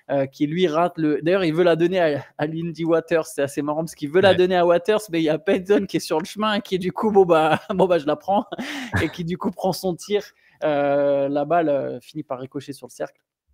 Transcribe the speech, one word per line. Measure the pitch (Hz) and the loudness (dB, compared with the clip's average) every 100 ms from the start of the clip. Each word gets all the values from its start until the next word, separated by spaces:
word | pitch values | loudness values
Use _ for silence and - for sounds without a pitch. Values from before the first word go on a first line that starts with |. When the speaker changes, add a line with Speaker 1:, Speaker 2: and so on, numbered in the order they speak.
| - | -4
Speaker 1:
euh, | 139 135 | -2 -2
qui | - 147 | -2 -2
lui | 165 180 | 0 0
rate | 156 175 170 | 2 0 0
le, | 156 147 | -2 0
d'ailleurs, | 156 190 | 0 0
il | 175 | 2
veut | 156 | 2
la | 175 165 | 2 4
donner | 175 185 | 2 2
à, | 165 143 - - | 0 0 -6 -6
à | 151 | -4
Lindy | 160 170 151 | -4 -6 -4
Waters. | 165 165 160 165 156 | 0 0 2 -2 -2
C'est | - | -4
assez | 139 - | -4 -2
marrant | 147 151 | -4 -4
parce | 170 - | -6 -8
qu'il | 143 | -2
veut | 170 | 4
la | 190 | 4
Speaker 2:
Ouais. | 185 | 4
Speaker 1:
donner | 180 180 | 2 2
à | 175 | 2
Waters, | 170 175 214 - | 2 2 -2 -2
mais | 165 | -2
il | |
y | 156 | 0
a | 151 | 0
Payton | - 196 185 208 196 | 0 -2 2 0 0
qui | 160 | -4
est | |
sur | - 160 | -2 -4
le | 208 | -4
chemin | 196 214 | -4 -2
et | 202 | -2
qui, | - 185 | -2 -4
du | 180 | -4
coup, | - 220 | -2 2
bon, | 196 180 | 4 6
bah, | 165 156 151 | 4 4 2
<laughs> | - | 0
bon, | 190 190 | 0 2
bah, | 170 | 2
je | 143 | 0
la | 147 | -4
prends, | - 202 - - 277 294 247 95 | 0 -2 -2 -8 -10 -10 -6 -2
et | 160 | -2
qui, | - 165 | -4 -6
du | 180 | -4
coup, | - | -6
prend | - 190 | -2 -2
son | 170 185 165 | -2 -4 -6
tir. | - 202 - _ _ _ | -4 -4 -4 _ _ _
Euh, | 156 143 143 143 143 139 139 | -2 0 0 2 2 2 0
la | 143 | -2
balle, | 147 170 156 | 0 0 2
euh, | 139 131 127 | 0 -4 -8
finit | - 156 | -12 -14
par | - 123 | -10 -10
ricocher | 131 143 139 | -10 -12 -12
sur | 135 123 | -14 -16
le | |
cercle. | - 151 _ _ _ _ | -12 -12 _ _ _ _